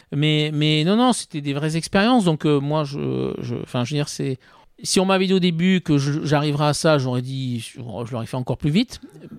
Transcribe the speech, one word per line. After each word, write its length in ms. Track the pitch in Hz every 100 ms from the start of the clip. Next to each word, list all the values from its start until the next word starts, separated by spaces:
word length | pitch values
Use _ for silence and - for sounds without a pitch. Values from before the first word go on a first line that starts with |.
| _ 143
Mais, 340 | 151 151 151
mais 300 | 147 151 156 160
non, 100 | 214
non, 160 | 254
c'était 300 | 220 - 156
des 120 | 143
vraies 220 | 139 156 160
expériences. 480 | - 196 214 254
Donc, 220 | 180 151 151
euh, 140 | 143
moi, 240 | 139 156
je, 500 | 143 143 139 131 131 -
je, 160 | 120 120
enfin, 280 | - 127
je 100 | 123
veux 40 | 147
dire, 120 | 147
c'est, 300 | - 139 131 - _ _ _
si 160 | - 196
on 60 | 190
m'avait 200 | 190 190
dit 80 |
au 60 | 190
début 420 | 180 165 185 185
que 160 | - 147
je, 260 | 139 147
j'arriverais 440 | 156 147 151 143 151
à 60 | 139
ça, 240 | 165 151
j'aurais 240 | 127 123
dit, 360 | 127 135 131 120
je, 200 | - -
je 320 | 117 98 113
l'aurais 160 | 120 113
fait 100 | 131
encore 200 | 123 123
plus 100 | 151
vite. 320 | 165 254 - - - -